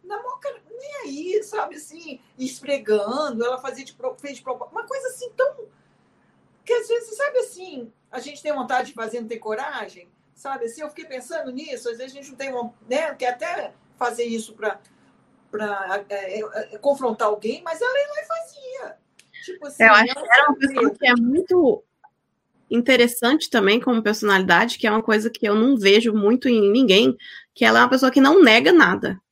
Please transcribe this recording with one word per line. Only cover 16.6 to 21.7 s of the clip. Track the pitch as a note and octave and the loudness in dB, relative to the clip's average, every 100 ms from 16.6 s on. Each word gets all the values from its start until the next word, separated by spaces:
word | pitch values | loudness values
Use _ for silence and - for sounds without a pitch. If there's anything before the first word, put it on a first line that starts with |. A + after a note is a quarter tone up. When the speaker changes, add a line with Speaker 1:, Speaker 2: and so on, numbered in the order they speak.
| - G#3+ | -12 -4
Speaker 1:
é, | |
confrontar | C#4 C4+ B3+ A3 A3 | -2 0 -2 -2 -2
alguém, | G#3 A3 D4+ | -2 -6 -8
mas | E4 D#4+ | -8 -6
ela | B4 C5 | -2 -2
ia | D5 | -2
lá | D5+ | -6
e | D5+ | -8
fazia. | E5 E5 C#5+ C5 C5 - - _ _ _ - | -10 -10 -18 -16 -14 -16 -20 _ _ _ -20
Tipo | - F#4 C#4+ | -18 -16 -16
assim, | C#4 | 2
Speaker 2:
Eu | A3+ | 6
acho | G#3 A#3 | 6 6
Speaker 1:
ela | C4 - | -2 2
Speaker 2:
que | |
era | C4 D4 | 4 4
uma | |
Speaker 1:
fazia. | C#4 C4+ - | 2 -2 0
Speaker 2:
pessoa | - - | 0 2
que | C#4 | 2
é | B3 | 2
muito | A#3+ D4 F#4 F4+ C#4 | 2 0 2 4 4